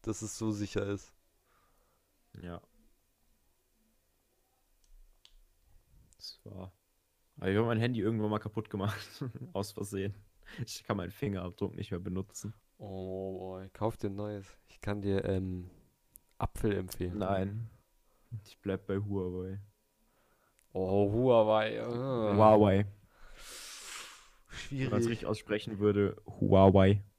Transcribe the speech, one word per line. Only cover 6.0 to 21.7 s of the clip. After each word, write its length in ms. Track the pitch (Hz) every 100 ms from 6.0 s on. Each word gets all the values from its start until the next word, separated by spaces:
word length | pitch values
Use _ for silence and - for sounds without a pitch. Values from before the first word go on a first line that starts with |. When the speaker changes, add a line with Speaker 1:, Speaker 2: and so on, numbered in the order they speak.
| - _
Speaker 2:
Das 220 | - -
war, 280 | 104 95 92 _ _ _ _ _ _ -
aber 120 | 92
ich 60 | 101
hab 80 | 117
mein 140 | 113
Handy 200 | 117 120
irgendwann 300 | 101 113 107
mal 100 | 104
kaputt 300 | 104 113 107
gemacht. 280 | 104 101 98 - -
<laughs> 320 | 131 - 127
Aus 180 | 98 98
Versehen. 420 | - 101 95 98 104 - _ - - 113
Ich 180 | -
kann 140 | - 101
meinen 140 | 90
Fingerabdruck 640 | 98 107 95 90 85 98 82
nicht 160 | 95
mehr 80 | 87
benutzen. 540 | 92 90 95 - 107 - _ _
Speaker 1:
Oh 600 | 101 95 95 95 95 95
boy, 300 | 92 92 95
kauf 280 | - 104 110
dir 120 | 104
ein 60 | 98
neues. 420 | 104 104 98 - _
Ich 140 | -
kann 200 | - 104
dir, 240 | 101 98 -
ähm, 440 | 95 92 90 90 - _ _ _ - _ _
Apfel 380 | 110 - 117 98
empfehlen. 440 | 92 - 90 95
Speaker 2:
Nein. 500 | 95 98 98 107 113 - _ _ _ _ _ 113 -
Ich 140 | -
bleib 280 | 101 95 -
bei 100 | 98
Huawei. 640 | 104 98 92 90 92 98 101 _ _ _ _ _ _ _ _ _ _
Speaker 1:
Oh, 380 | 92 95 98 101
Huawei. 680 | 110 127 117 107 110 110